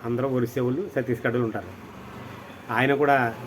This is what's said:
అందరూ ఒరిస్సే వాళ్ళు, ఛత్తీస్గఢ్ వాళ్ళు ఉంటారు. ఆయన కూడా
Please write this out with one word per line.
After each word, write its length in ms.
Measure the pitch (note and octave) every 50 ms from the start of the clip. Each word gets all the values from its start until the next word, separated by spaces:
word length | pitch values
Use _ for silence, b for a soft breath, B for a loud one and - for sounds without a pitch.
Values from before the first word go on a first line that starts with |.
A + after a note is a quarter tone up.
| -
అందరూ 220 | A#2 A#2+ A#2 B2+
ఒరిస్సే 340 | C#3 B2+ B2+ A#2+ A#2 - C3
వాళ్ళు, 280 | B2 B2 B2+ D#3 G3+ F#3 - C#3
ఛత్తీస్గఢ్ 320 | B2 B2+ B2 A#2+ - B2
వాళ్ళు 140 | A2+ B2 A#2+
ఉంటారు. 200 | A2+ G#2 G#2 F#2+ F#2 - - - - - - - - - - - - - - - - - - - - A2+
ఆయన 200 | A#2 C3 C3+ C#3+
కూడా 400 | C3+ D3 C#3+ C#3 C3+ B2 A#2 A2+ A#2+ B2